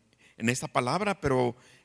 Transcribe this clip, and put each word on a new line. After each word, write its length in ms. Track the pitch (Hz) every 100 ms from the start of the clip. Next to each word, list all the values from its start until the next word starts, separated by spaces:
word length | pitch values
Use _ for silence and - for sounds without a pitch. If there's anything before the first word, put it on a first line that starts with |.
| _ _ - -
en 120 | 113
esta 180 | 123 -
palabra, 520 | 139 123 165 208 190
pero 340 | 147 131 123 120 - -